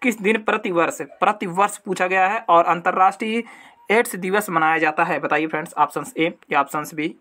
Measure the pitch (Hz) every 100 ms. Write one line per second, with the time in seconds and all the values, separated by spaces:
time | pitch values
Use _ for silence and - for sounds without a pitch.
0 | 254 202 196 220 220 214 214 170 156 -
1 | 143 - 190 208 196 175 202 - - 185
2 | 180 190 190 208 - 170 170 175 175 180
3 | 190 196 220 233 226 - - _ - 214
4 | 240 190 185 208 208 165 156 160 156 156
5 | 170 151 151 151 156 156 170 - 151 160
6 | 143 160 160 - - 147 139 151 147 156
7 | 160 -